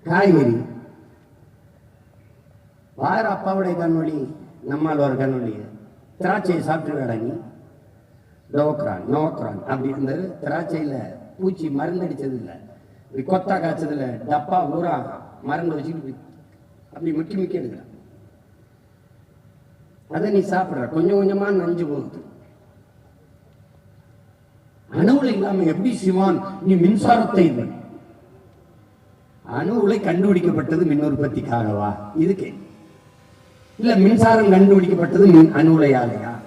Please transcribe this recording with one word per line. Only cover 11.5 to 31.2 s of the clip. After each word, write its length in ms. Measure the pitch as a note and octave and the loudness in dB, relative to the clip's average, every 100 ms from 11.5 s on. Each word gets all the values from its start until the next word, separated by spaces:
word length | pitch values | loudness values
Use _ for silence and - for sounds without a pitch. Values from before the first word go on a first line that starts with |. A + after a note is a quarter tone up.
| F3+ D#3 C#3 | -4 -6 -4
மருந்து 260 | D#3+ F3+ F3 | -4 -6 -6
அடிச்சது 300 | C3+ C3+ B2+ | -8 -8 -8
இல்ல, 120 | F2+ - - - _ - - | -12 -18 -20 -20 _ -20 -16
இப்படி 180 | C3+ C3 | -12 -4
கொத்தா 260 | F#3 F#3+ F#3+ | -4 -2 -4
காய்ச்சது 300 | E3 D#3 D#3 D3 | -4 -6 -6 -6
இல்ல, 100 | B2+ A#2 - | -8 -10 -4
டப்பா 280 | D3 D3 F#3 F3 | -4 -2 -2 -2
பூரா 240 | E3 E3+ D3 C3+ C3+ - - B2+ | -4 -4 -4 -8 -14 -18 -16 -8
மருந்து 260 | D#3 F3 D3 | -6 -4 -6
வச்சுக்கிட்டு 360 | D3 E3 C3+ | -8 -10 -12
இப்படி, 40 | C3 - - - _ _ _ _ | -18 -20 -20 -20 _ _ _ _
அப்படி 200 | - E3 D3+ | -10 -6 -6
முக்கி 180 | D#3+ G3 | -6 -6
முக்கி 200 | F3+ F3+ | -4 -6
எடுக்கிறான். 300 | B2+ - - - - - - _ _ _ _ _ _ _ _ _ _ _ _ _ _ _ - _ _ D#3+ | -8 -14 -20 -20 -20 -20 -20 _ _ _ _ _ _ _ _ _ _ _ _ _ _ _ -20 _ _ -4
அதை 140 | G3+ G3 | 0 0
நீ 60 | F#3 | 0
சாப்பிடுற, 340 | F#3 F#3 C3+ B2 D#3+ | -2 -2 -4 -6 0
கொஞ்சம் 220 | F3+ G3+ | 2 2
கொஞ்சமா 260 | G3 G3 G3+ F#3+ | 0 0 0 -2
நஞ்சு 260 | E3+ E3+ D#3+ | -2 -4 -4
போகுது. 280 | C#3 B2+ - - - - _ _ _ _ _ _ _ _ _ _ _ _ _ _ _ _ _ _ _ _ _ _ _ _ | -6 -8 -14 -20 -20 -20 _ _ _ _ _ _ _ _ _ _ _ _ _ _ _ _ _ _ _ _ _ _ _ _
அணுவுல 420 | - F#3 C#4 C4 G3+ | 0 4 4 2 -2
இல்லாம 280 | G3 F#3+ E3 | -2 0 0
எப்படி 200 | D#3 A#3 G#3+ | 0 -2 0
சிவான் 360 | F#3+ F#3 F#3+ E3+ - - F#3 | 0 2 2 0 -4 -6 0
நீ 80 | F#3 | 4
மின்சாரத்தை 600 | F3+ A3 - A#3 - F#3+ E3 | 4 4 4 2 2 2 2
இது? 120 | A#2 G#2+ - - - - - - - - _ _ - _ _ _ _ _ _ | 2 -6 -10 -18 -20 -20 -20 -20 -20 -20 _ _ -20 _ _ _ _ _ _
அணு 300 | - B2+ D#3+ A3+ G3+ | -12 -6 -2 0 2
உலை 120 | G#3+ - | 0 0
கண்டுபிடிக்கப்பட்டது 760 | E3+ G3 F3+ E3+ D#3 C3+ D#3+ E3+ | 0 2 2 2 -2 -2 0 2
மின் 160 | D3 D3+ | 2 0
உற்பத்திக்காகவா? 840 | C3+ | -2